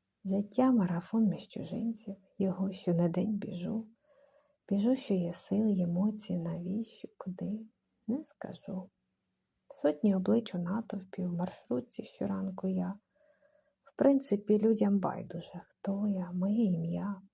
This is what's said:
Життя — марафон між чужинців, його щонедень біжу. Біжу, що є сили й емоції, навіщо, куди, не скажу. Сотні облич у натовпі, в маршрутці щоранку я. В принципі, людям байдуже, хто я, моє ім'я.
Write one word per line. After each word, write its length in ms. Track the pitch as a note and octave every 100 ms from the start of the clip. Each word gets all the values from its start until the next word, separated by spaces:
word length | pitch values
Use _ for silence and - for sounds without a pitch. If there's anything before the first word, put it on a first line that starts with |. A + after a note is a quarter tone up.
| _ _ F#3+
Життя — 460 | G3 G3+ - C4
марафон 540 | A#3+ F3+ E3+ - A3+ G#3
між 220 | - -
чужинців, 680 | - E3 - A3+ A3 - - _ -
його 340 | F#3+ F#3 F#3+
щонедень 640 | - F3+ E3+ F3 F3 G#3+ G3+
біжу. 500 | - F3 E3 A3 - _ _ _ _ _ _ _ -
Біжу, 260 | G3+ A#3 C4
що 180 | -
є 200 | F#3 E3+
сили 380 | - - G3+ A3
й 100 | F#3
емоції, 580 | E3+ F3 G#3+ G#3+ - F3
навіщо, 680 | E3 E3 F3 G#3+ A3+ - - -
куди, 420 | F#3+ F#3 F3 G#3+ A3 _ _ _ -
не 160 | C#4
скажу. 680 | D4+ _ - F3 - F#3 F#3 _ _ _ _ _ _ _ - -
Сотні 340 | D4 C#4+ G#3 F#3+
облич 400 | F#3+ A3+ A3 F3+
у 20 |
натовпі, 680 | E3+ A3 G#3+ G3 F#3 - F3+
в 80 |
маршрутці 680 | E3+ F#3 - - B3 A#3+ -
щоранку 640 | - - G3+ F#3+ F#3+ F#3 F#3+
я. 320 | F#3 F3+ G3+ _ _ _ _ _ _ _ _
В 120 | _ -
принципі, 640 | C#4 C4+ - G#3 - G#3+
людям 400 | A3 G#3+ G3+ G3+
байдуже, 640 | - - - E3 - F3 -
хто 380 | _ G3 G3 G#3
я, 240 | F#3 F3
моє 320 | F3+ F#3+ A3
ім'я. 580 | G3+ E3 E3 F3 G3 F#3+ -